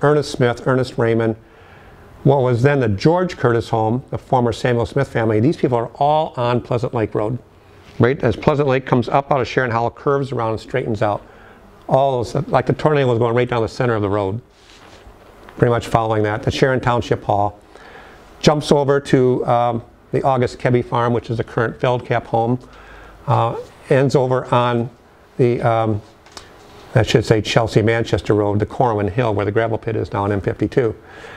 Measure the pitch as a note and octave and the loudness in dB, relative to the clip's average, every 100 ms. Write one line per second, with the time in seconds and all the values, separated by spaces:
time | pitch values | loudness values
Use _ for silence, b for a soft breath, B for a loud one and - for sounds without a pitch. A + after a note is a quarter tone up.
0 | C#3+ D3+ C#3+ - B2 A#2 - B2+ B2+ - | 2 2 0 0 0 0 -2 0 0 -2
1 | A#2 A2+ A2+ A2+ B B B B B B | 0 2 0 -2 B B B B B B
2 | B B - C#3 B2+ A#2+ C3+ C#3+ A#2+ G2 | B B 2 4 2 2 2 4 2 2
3 | D#3 F3 F#3 - B2 A2+ G#2+ A2+ A2 B2 | 2 2 0 0 0 2 0 0 0 -2
4 | - A2+ - C3 A#2+ G#2+ C3+ A#2 A2+ - | -4 -10 -2 0 0 0 0 0 0 -2
5 | C3+ - A2+ A2 A#2+ E3+ D#3 A#2+ A2+ - | -2 -2 0 2 2 2 0 0 -2 -2
6 | C#3+ D3+ D#3+ - A#2+ B2 - B2 A#2 A#2+ | 0 2 -2 -2 -2 -2 0 -4 -2 -2
7 | G#2+ A#2 A2 B2 - B B B B - | -2 -2 -4 -6 -10 B B B B 0
8 | A#2 C#3 B2+ G#2 - D3 D3 C3 C3+ B2+ | 2 2 0 0 0 2 2 0 2 0
9 | A2+ C#3 C#3 C#3+ A#2 - B2+ A2+ A#2 - | 2 0 2 0 0 0 0 0 -2 -4
10 | - C#3+ C3+ B2 A2+ A2 - C3 B2 A2 | -2 -2 -2 -4 -4 -4 -4 -6 -4 -2
11 | A2 G2+ - B B B B B - C3+ | -2 -2 -6 B B B B B 0 2
12 | C#3 B2+ A2+ - - C3 B2 C3+ D#3 D3+ | 2 0 -2 -4 -2 -2 0 0 0 2
13 | C3 A#2 A#2 A#2 B2 A#2+ A2 - B2+ A2+ | 2 2 2 2 0 0 -2 -2 -2 0
14 | G2+ G#2 G2 A2 - B B B B B | 0 0 -2 -4 -10 B B B B B
15 | B - - - - - B2 A#2 - A#2 | B -20 -20 -20 -12 -2 0 0 -2 -2
16 | A2 A2 G#2 G#2+ - - C#3 B2+ A#2+ A#2+ | 0 0 -2 -2 -4 0 0 0 0 -2
17 | - A#2+ - G#2 G#2 - B B B B | -2 -4 -2 -2 -2 -4 B B B B
18 | B B B B - D3+ C#3 D3+ C3+ C#3 | B B B B 2 2 2 2 4 0
19 | C#3 C#3 B2+ B2 - A#2+ A#2+ A#2 - - | 2 2 4 2 0 0 2 -2 -8 -20
20 | - C3 C#3+ C3 A#2+ - C3+ B2 A#2 B2 | -6 -2 0 0 0 -2 0 0 0 0
21 | A#2+ A#2+ - A2+ A#2 - A2+ - C3 B2 | 0 0 -4 -6 -4 -2 -2 -2 -2 -2
22 | - A#2+ - A#2 A#2 B2 - B B B | -2 -4 -2 -2 0 -2 -4 B B B
23 | B B - A2+ A#2 A4+ B4 - - C#3 | B B -2 0 0 -4 -12 -12 0 2
24 | C#3 C#3+ B2+ B2+ - B2 B2 A#2+ A#2 - | 4 2 0 -2 0 0 2 0 -4 -8
25 | _ - - - B2 A#2+ A#2+ A2+ A2 G#2 | _ -20 -12 0 0 2 0 0 0 -2
26 | - - - - B B - - - - | -6 -20 -20 -20 B B -20 -20 -4 0
27 | A2 B2+ G#2 A2 G2+ - A2+ - G#2+ A#2 | 2 2 4 2 2 0 2 2 2 0
28 | A2+ G#2 - G#2+ G#2 G#2 G2+ - B2 G#2 | 0 -2 0 0 2 0 -2 0 0 0
29 | G#2 G2 A#2+ G2+ G2+ G#2 A2+ A2 - A2+ | -2 -2 -2 0 -2 0 -2 -2 -4 -6
30 | G#2+ G#2 G2+ G#2 G#2 A2 G#2+ - A#2 - | -4 -4 -2 -2 -2 -4 -2 0 -2 -2
31 | B B B | B B B